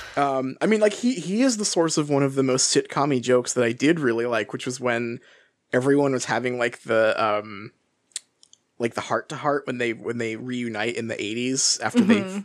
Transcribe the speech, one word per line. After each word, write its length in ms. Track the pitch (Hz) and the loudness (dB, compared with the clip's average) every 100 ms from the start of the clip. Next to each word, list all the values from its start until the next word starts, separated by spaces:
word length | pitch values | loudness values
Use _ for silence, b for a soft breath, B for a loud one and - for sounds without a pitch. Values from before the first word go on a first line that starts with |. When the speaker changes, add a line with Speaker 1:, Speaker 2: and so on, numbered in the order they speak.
| B B | B B
Speaker 1:
um, 400 | 143 135 131 - | 0 0 -2 0
I 60 | 196 | 2
mean, 140 | 214 | 4
like, 120 | 214 | 4
he, 220 | 208 240 | 2 -2
he 280 | 180 160 208 | -2 -2 2
is 140 | 262 214 | 2 2
the 60 | |
source 320 | 208 180 165 160 | -2 2 2 2
of 120 | 147 | 2
one 140 | 139 | 2
of 100 | 139 | 2
the 80 | 135 | 2
most 320 | 131 127 - 135 | 2 2 2 2
sitcom-y 440 | - 151 143 127 | 0 0 0 0
jokes 320 | 120 123 123 | 4 2 2
that 80 | 123 | 0
I 60 | 117 | 0
did 280 | 120 139 170 | 2 2 4
really 260 | 131 113 120 | 2 0 0
like, 260 | 113 107 | -2 -2
which 140 | 123 131 | -6 -8
was 140 | 131 | -4
when 400 | 123 120 120 117 b b b b _ | -2 0 -2 -8 b b b b _
everyone 400 | 127 135 139 143 | 0 4 4 4
was 120 | 127 | 0
having, 340 | - 117 123 123 | -2 -2 -2 -2
like, 220 | 120 - | -2 -4
the, 320 | 117 113 110 - | 0 2 4 4
um, 480 | 110 104 107 101 110 _ _ _ _ - _ _ _ _ _ - | 0 0 -4 -12 -16 _ _ _ _ -14 _ _ _ _ _ -4
like, 140 | 117 | -4
the 80 | 107 | -4
heart-to-heart 640 | - 113 - 156 143 143 139 | -4 -4 -4 -6 -2 -2 -2
when 100 | 123 | -4
they, 140 | 120 | -4
when 260 | 110 104 117 | -4 -6 -4
they 160 | 113 110 | -4 -6
reunite 600 | 127 123 120 104 113 - | -8 -6 -6 -4 -4 -4
in 100 | 113 | -6
the 160 | - | -6
eighties 560 | 101 117 123 135 - - | -6 -4 -4 -2 -2 -2
after 180 | 110 240 | -2 2
they 140 | 196 214 | 4 4
Speaker 2:
Mm-hmm. 180 | 190 196 | 0 -8